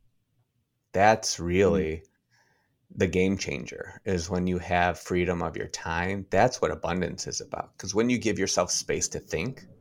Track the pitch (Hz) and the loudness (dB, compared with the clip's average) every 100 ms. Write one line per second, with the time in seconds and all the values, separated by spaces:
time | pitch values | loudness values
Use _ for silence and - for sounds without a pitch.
0 | _ _ _ _ _ _ _ _ _ 95 | _ _ _ _ _ _ _ _ _ 4
1 | 104 110 - - 87 90 95 82 78 82 | 6 6 2 -4 0 4 4 4 0 -4
2 | - _ _ _ _ _ _ _ _ - | -12 _ _ _ _ _ _ _ _ 0
3 | 95 90 95 98 - 71 - - - - | 2 4 2 0 -4 -8 -8 -12 -14 -10
4 | - 90 82 92 90 90 87 90 90 87 | -4 -2 0 0 0 0 0 2 2 0
5 | - 90 87 87 85 - - - - 82 | -2 0 2 0 -2 -4 -8 -8 -6 -2
6 | 92 98 92 95 123 - 80 82 82 90 | -2 -4 0 4 4 4 -2 -2 -2 -2
7 | 82 - - - - - - - 98 95 | -2 -4 -8 -8 -8 -10 -12 -12 -4 0
8 | 120 120 107 92 95 - 90 - - 78 | 2 2 0 0 0 0 0 -2 -2 -2
9 | - 80 - 80 107 139 - - | -2 -6 -6 -4 -4 -8 -18 -20